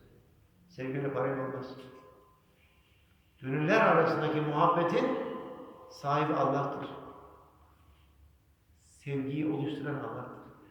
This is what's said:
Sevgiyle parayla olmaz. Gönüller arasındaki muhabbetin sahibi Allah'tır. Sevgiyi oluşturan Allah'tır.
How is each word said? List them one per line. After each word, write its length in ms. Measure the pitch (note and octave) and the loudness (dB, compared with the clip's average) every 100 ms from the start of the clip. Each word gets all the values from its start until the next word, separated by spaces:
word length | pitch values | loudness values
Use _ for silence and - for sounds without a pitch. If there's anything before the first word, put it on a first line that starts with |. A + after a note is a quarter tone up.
| - - - _ - _ - | -20 -20 -20 _ -20 _ -20
Sevgiyle 440 | - C3 C#3 C#3 | -8 -4 -2 -2
parayla 360 | B2+ C3+ C3+ C3 | 0 0 0 -4
olmaz. 280 | C3 - - - - - - - _ _ _ _ _ _ _ _ _ _ _ | -6 -8 -12 -16 -20 -20 -20 -20 _ _ _ _ _ _ _ _ _ _ _
Gönüller 400 | C3 C#3+ D#3 A3 | -4 0 4 6
arasındaki 600 | G3 E3 D#3+ D#3+ D#3 D3+ | 8 6 6 2 0 0
muhabbetin 800 | D3+ D3+ E3+ F3 E3+ - - - - - - - - - - | 0 4 4 4 2 4 2 0 -2 -6 -8 -12 -14 -18 -20
sahibi 440 | - C#3+ D3 D3+ | -8 0 2 2
Allah'tır. 540 | D3+ C3+ C#3 C#3 - - - - - - - - _ - _ - - _ _ - _ _ _ _ _ _ | 2 2 2 0 -4 -8 -10 -14 -16 -20 -20 -20 _ -20 _ -20 -20 _ _ -20 _ _ _ _ _ _
Sevgiyi 680 | - C#3+ C#3 C3 D3 D#3 | -16 -6 -4 -2 -2 -2
oluşturan 420 | - - - D3 | -2 -4 -4 -6
Allah'tır. 440 | - - D3+ B2 - - - - | -6 -6 -8 -10 -14 -18 -20 -20